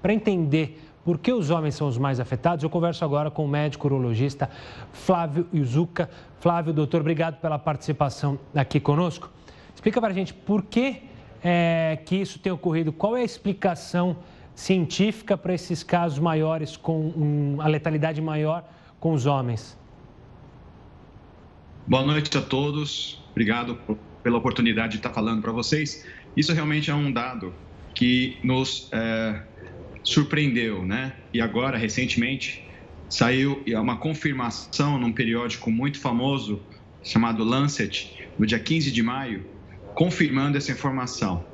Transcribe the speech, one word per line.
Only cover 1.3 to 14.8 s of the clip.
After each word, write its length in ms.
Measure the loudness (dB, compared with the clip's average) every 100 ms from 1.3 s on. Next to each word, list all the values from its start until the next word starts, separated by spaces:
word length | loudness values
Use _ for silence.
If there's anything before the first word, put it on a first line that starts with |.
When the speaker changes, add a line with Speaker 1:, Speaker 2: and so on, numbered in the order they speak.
Speaker 1:
os 160 | 2 2
homens 260 | 0 0
são 140 | -2 -2
os 80 | 0
mais 240 | 0 0
afetados, 420 | -2 0 0 0
eu 60 | 0
converso 340 | 0 0 0
agora 280 | 0 0 -2
com 160 | -2 -2
o 20 |
médico 380 | 0 0 -2 0
urologista 640 | 2 2 2 0 0 -6 -6 -16 -16 -16
Flávio 540 | -4 2 2 2 -2 0
Iuzuka. 560 | 0 2 2 0 -2 -4 -6 -20 0
Flávio, 320 | 2 2 0
doutor, 260 | 0 2 2
obrigado 400 | 2 0 -2 -2
pela 180 | -4 -2
participação 800 | -2 -2 -4 0 0 0 -2 -4 -2
aqui 240 | 0 2 2
conosco. 540 | 4 2 2 -2 -14 -18 -20 -20 -20
Explica 280 | -2 4 8
pra 100 | 8
gente 220 | 6 -2
por 280 | -6 2 2
que, 360 | 4 2 2 -2 -14 -20 -20 -4
é, 560 | 2 4 4 4 2 0
que 100 | 0
isso 240 | 0 0 -4
tem 140 | -4
ocorrido, 400 | 0 0 2 0
qual 240 | 0 0 2
é 60 |
a 20 |
explicação 920 | -2 -2 -4 0 0 0 -2 0 2 -2 -10 -20 -20
científica 800 | -12 2 2